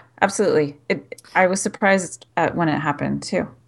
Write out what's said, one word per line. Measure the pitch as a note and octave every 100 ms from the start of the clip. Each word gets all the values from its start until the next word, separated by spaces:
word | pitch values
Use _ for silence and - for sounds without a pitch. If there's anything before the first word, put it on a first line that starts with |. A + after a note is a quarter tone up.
| - _
absolutely. | G3 - F#3+ D3 C#3+ C#3+ -
It, | F#3 - - -
I | F3 F#3
was | F#3+
surprised | G#3 - G3+ G3 E3+ - - -
at | E3
when | - D#3+
it | C#3+
happened, | D3+ C#3+ C3+ C#3+
too. | - F#3 E3 -